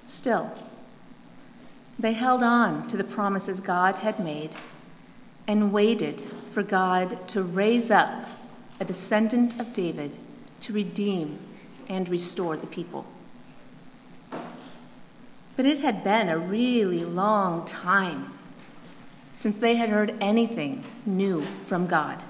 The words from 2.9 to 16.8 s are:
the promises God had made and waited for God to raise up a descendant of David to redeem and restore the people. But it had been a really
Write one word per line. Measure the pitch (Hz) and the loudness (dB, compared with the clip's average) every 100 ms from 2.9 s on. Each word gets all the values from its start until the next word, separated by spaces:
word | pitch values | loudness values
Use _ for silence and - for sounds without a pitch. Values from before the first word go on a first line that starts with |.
| 196 | -4
the | |
promises | 196 - 202 196 196 185 | -4 0 0 0 -2 -6
God | 190 180 185 190 | 0 4 4 4
had | 214 214 | -2 -2
made | 165 151 160 - - - - - - - - - - | -4 -4 -8 -10 -16 -20 -20 -20 -20 -20 -20 -10 0
and | 208 208 | 4 4
waited | 208 214 226 151 147 - - - | 6 4 4 0 -4 -10 -12 -6
for | 226 | -4
God | 196 190 185 180 185 240 - | 2 2 4 4 2 -4 -4
to | 208 | -2
raise | 180 180 208 240 226 | 0 2 4 4 6
up | 196 147 - - - - - - - | 6 6 -2 -10 -14 -18 -18 -20 -10
a | |
descendant | 190 180 - 214 220 240 240 - | -6 -4 0 2 4 4 2 0
of | 226 | -6
David | - 170 156 147 - - - - - | -4 -4 -4 -8 -10 -18 -20 -20 -14
to | - | -4
redeem | 208 180 170 202 190 151 - - - - - - | -2 -2 -2 0 0 -2 -8 -14 -18 -20 -18 -8
and | 190 180 | -4 -2
restore | 175 175 - 175 156 | -2 -2 -2 -2 -2
the | 160 | -6
people. | - 165 147 - - - - - - - - - - - - - - - - - - - - - - - - - - | -10 -8 -10 -12 -18 -20 -20 -20 -20 -20 -20 -20 -20 -20 -20 -14 -12 -12 -16 -18 -18 -20 -20 -20 -20 -20 -20 -10 2
But | 262 | 2
it | 294 | 4
had | 277 190 | 0 0
been | 196 220 190 | 2 2 2
a | 165 | 0
really | 180 214 247 240 | 0 0 2 4